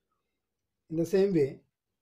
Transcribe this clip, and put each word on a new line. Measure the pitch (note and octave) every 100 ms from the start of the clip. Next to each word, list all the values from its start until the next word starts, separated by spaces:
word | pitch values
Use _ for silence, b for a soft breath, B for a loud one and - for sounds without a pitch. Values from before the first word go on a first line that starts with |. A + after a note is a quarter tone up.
| _ _ _ _ _ _ _ _ -
In | D#3+
the | E3
same | F#3+ G3+
way, | E3+ C3+ - _ _ _ _